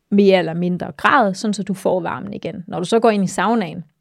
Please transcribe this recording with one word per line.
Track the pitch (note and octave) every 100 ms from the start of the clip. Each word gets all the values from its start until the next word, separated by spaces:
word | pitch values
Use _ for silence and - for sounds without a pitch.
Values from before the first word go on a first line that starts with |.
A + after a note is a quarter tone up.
| -
mere | G3+ G3+ F#3
eller | E3
mindre | E3 F3+ F3 F3+ -
grad, | - D4 G#3
sådan | F#3 A3
så | G3+
du | F#3+
får | F#3+ - F3+
varmen | E3+ - -
igen. | - - - E3+
Når | D#3
du | F3
så | A3+
går | A3+
ind | G#3
i | F3+
saunaen, | - F#3+ A#3 F3 E3 - _